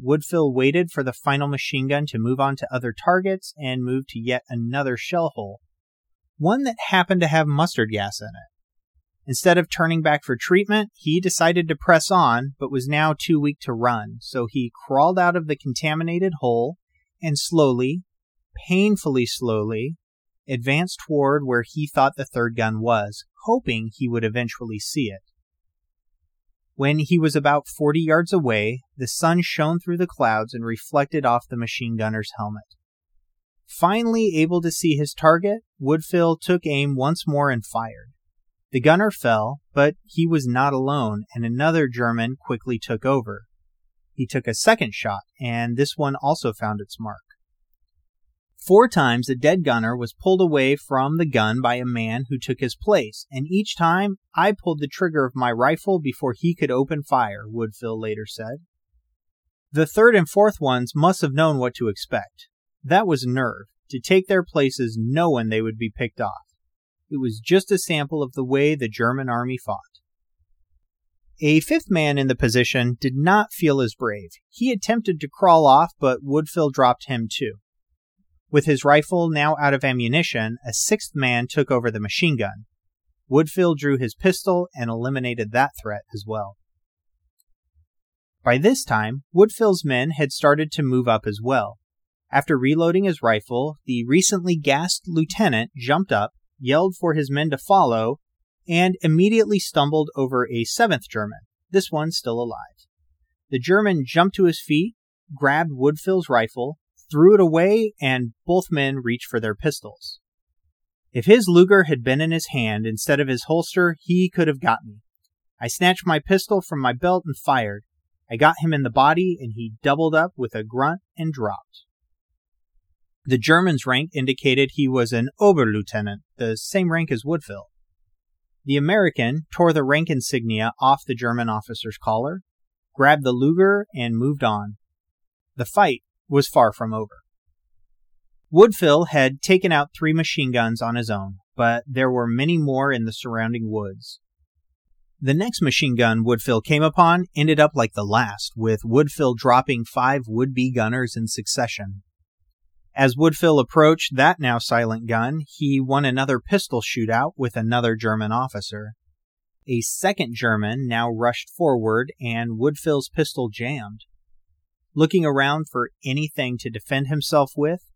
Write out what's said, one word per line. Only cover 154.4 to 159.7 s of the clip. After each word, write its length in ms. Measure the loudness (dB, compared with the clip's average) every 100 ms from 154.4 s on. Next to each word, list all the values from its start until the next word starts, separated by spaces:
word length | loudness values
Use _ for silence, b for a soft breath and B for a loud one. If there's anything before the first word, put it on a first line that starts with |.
now 180 | 0 -2
silent 480 | 0 0 0 -4 -4
gun, 360 | -2 -2 -4 -8
he 320 | -4 0 0
won 280 | 0 0 2
another 340 | 0 0 -2
pistol 400 | 0 -2 0 -6
shootout 520 | -4 -4 0 0 -2 -2
with 180 | -4
another 420 | -2 -2 0 0 0
German 360 | -2 -2 -2
officer. 640 | -2 -4 -8 -10 -12 -14 -18 _ _ _ _ _ _
A 140 | -6